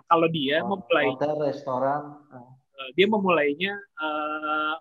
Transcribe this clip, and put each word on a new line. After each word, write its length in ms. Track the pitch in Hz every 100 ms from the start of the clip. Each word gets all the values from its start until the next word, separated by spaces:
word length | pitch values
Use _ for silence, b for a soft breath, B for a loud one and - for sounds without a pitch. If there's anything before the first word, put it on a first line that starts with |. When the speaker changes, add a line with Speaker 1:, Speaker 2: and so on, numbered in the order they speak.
| -
Speaker 1:
kalau 160 | 170 165
dia 320 | 165 135 151 175
Speaker 2:
Oh, 80 |
Speaker 1:
memulai 320 | 196 - 160 143
Speaker 2:
hotel, 240 | 135 147 151 143
restoran. 560 | 135 - 127 135 147 147 147 _
Ah. 160 | 127 123 - _
Speaker 1:
eh, 160 | - 131 139
dia 80 | 202
memulainya, 680 | 220 190 165 147 143 190 202
eh, 960 | 196 - 156 151 151 156 151 156 156 160